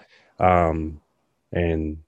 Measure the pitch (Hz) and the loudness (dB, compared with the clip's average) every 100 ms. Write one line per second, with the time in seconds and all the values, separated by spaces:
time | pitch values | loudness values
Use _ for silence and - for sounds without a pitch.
0 | _ _ _ - 92 90 85 80 78 76 | _ _ _ 0 2 4 2 0 -6 -10
1 | _ _ _ _ - - 87 80 78 78 | _ _ _ _ -10 -4 -2 -2 -4 -8